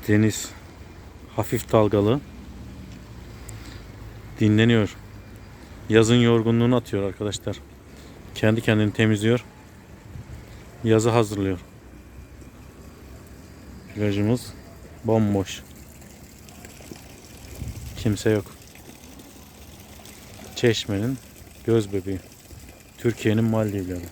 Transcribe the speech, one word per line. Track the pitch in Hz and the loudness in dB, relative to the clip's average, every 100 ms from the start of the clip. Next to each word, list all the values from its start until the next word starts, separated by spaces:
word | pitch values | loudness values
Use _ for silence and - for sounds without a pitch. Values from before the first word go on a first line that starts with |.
| - | 2
Deniz | 104 110 - - - - - - - - - - - | 4 4 0 -10 -14 -20 -20 -20 -20 -20 -20 -12 -6
hafif | 110 123 - | -4 -4 2
dalgalı. | 113 107 104 101 139 - - - - - - - - - - - - - - - - - - - - - - | 4 4 4 2 2 -2 -18 -18 -16 -16 -16 -18 -18 -18 -18 -18 -18 -16 -16 -16 -18 -18 -18 -18 -18 -18 0
Dinleniyor. | 107 107 113 117 101 - - - - - - - - - - | 4 6 6 4 2 -4 -18 -20 -20 -20 -20 -20 -20 -20 4
Yazın | 107 110 120 | 6 6 6
yorgunluğunu | 117 117 110 117 120 123 | 6 4 4 4 4 2
atıyor | 110 104 | 0 -4
arkadaşlar. | 98 92 104 98 - 98 - - - - - - - - | -4 -4 -6 -6 -8 -10 -12 -20 -20 -20 -20 -20 -16 0
Kendi | 110 113 | 2 4
kendini | 113 107 107 | 4 4 2
temizliyor. | - 110 107 110 120 - - - - - - - - - - - - - - | 2 2 4 2 0 -2 -20 -20 -20 -20 -20 -18 -18 -16 -18 -18 -20 -20 -6
Yazı | 113 110 113 | 2 4 4
hazırlıyor. | 117 107 104 98 90 - - - - - - - - - - - - - - - - - - - - - - - 104 | 2 2 0 -2 -4 -8 -20 -20 -20 -20 -20 -20 -20 -20 -20 -20 -20 -20 -20 -20 -20 -20 -20 -20 -20 -20 -18 -16 -4
Plajımız | 104 101 101 123 - - - - - - | -2 0 2 0 -2 -16 -20 -20 -20 -10
bomboş. | 110 113 107 101 92 - - - - - - - - - - - - - - - - - - - - - - - - - | 0 2 4 2 -2 -8 -14 -20 -20 -20 -20 -20 -20 -20 -20 -20 -20 -20 -20 -20 -20 -20 -20 -20 -20 -14 -12 -12 -14 -4
Kimse | - 101 - | -2 0 2
yok. | 107 98 - - - - - - - - - - - - - - - - - - - - - | 0 0 -14 -20 -20 -20 -20 -20 -20 -20 -20 -20 -20 -20 -20 -20 -20 -20 -20 -20 -20 -16 0
Çeşme'nin | 123 110 - 101 113 135 - - - - - | 2 2 -2 -2 -2 -6 -10 -20 -20 -12 0
göz | 113 101 | 0 2
bebeği. | 98 95 95 - - - - - - - - | -6 -4 -8 -8 -20 -20 -20 -20 -20 -20 -4
Türkiye'nin | 120 110 113 107 | -2 0 0 2
Maldivleri. | 113 110 107 101 92 90 87 | 2 0 0 -2 -6 -8 -10